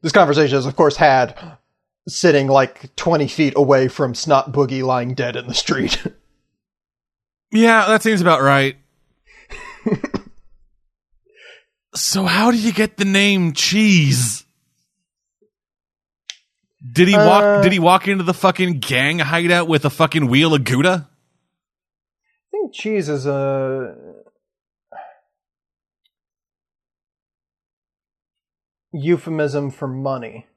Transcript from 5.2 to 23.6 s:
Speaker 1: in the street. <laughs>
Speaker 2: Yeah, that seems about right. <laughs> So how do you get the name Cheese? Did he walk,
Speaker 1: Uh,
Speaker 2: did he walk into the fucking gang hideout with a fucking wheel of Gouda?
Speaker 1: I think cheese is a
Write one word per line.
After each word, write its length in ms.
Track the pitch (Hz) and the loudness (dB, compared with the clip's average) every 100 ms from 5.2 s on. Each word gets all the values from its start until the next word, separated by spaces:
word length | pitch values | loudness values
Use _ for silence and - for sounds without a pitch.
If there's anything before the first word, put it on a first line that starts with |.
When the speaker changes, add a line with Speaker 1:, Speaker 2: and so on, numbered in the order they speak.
| 123 | -6
Speaker 1:
in 120 | 123 123 | -8 -8
the 80 | |
street. 480 | 117 - 131 - - - | -6 -4 -4 -4 -4 -8
<laughs> 40 | - _ _ _ _ _ _ _ _ _ _ _ _ _ | -14 _ _ _ _ _ _ _ _ _ _ _ _ _
Speaker 2:
Yeah, 340 | 214 226 226 196 | 2 4 4 4
that 160 | 220 | 2
seems 180 | 226 208 | 2 0
about 220 | 175 156 | 2 2
right. 340 | 135 139 135 131 _ _ _ _ _ _ _ - - - - | 4 2 0 -4 _ _ _ _ _ _ _ -20 -20 -10 -6
<laughs> 0 | - - - - - - _ _ _ _ _ _ _ _ _ - - _ _ _ | -6 -6 -10 -12 -20 -20 _ _ _ _ _ _ _ _ _ -20 -20 _ _ _
So 300 | - - 196 | -8 -4 -2
how 260 | 190 180 226 | 0 2 2
do 60 | 240 | 2
you 160 | 220 | -2
get 240 | 202 214 - | -2 -4 -2
the 80 | |
name 480 | 202 196 202 196 170 | 0 2 2 2 0
Cheese? 920 | 143 - 196 214 185 143 127 120 104 _ _ _ _ _ _ _ _ _ _ _ _ _ _ _ _ _ _ _ - _ _ _ _ 127 | -2 -2 2 4 4 4 0 -2 -6 _ _ _ _ _ _ _ _ _ _ _ _ _ _ _ _ _ _ _ -20 _ _ _ _ -8
Did 160 | 120 185 | 2 4
he 100 | 202 | 6
walk, 280 | 208 190 | 6 6
Speaker 1:
Uh, 180 | 208 202 | 4 4
Speaker 2:
did 80 | 196 | 2
he 80 | 190 | 2
walk 300 | 165 185 190 | 4 2 2
into 160 | 196 | -2
the 100 | 175 | -2
fucking 460 | 175 190 185 185 156 | 0 0 0 -2 -2
gang 400 | - 127 139 170 | -4 -2 -2 -2
hideout 480 | 143 165 170 175 170 | -2 -2 0 0 2
with 160 | 156 | 0
a 60 | 143 | -2
fucking 360 | - 160 160 135 | -2 -2 0 0
wheel 260 | 127 165 | 2 2
of 120 | 151 | 0
Gouda? 440 | 120 127 160 185 147 | 0 0 0 0 -6
Speaker 1:
I 1400 | _ _ _ _ _ _ _ _ _ _ _ _ _ _ | _ _ _ _ _ _ _ _ _ _ _ _ _ _
think 240 | 415 359 | -8 -8
cheese 340 | - 214 214 151 | -8 -6 -4 -4
is 180 | 147 135 | -4 -4
a 680 | 139 139 135 | -4 -2 -4